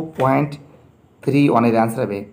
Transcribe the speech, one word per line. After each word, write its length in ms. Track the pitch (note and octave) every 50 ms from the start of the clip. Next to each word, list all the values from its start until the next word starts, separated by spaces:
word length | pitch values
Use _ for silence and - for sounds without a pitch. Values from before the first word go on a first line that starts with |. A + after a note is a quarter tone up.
| D#3+ - - -
পয়েন্ট 320 | C3 C3 C3+ C#3 D3 D3 - - - - - - - - _ _ _ _ _ _ -
থ্রি 160 | - C3 C#3+ C#3+ C#3+ -
ওয়ানের 220 | A#2 A#2 A#2 A2 A2+
অ্যান্সার 240 | A2+ A2+ A2 B2+ A#2+
হবে 140 | G2+ G2+ G2+ - -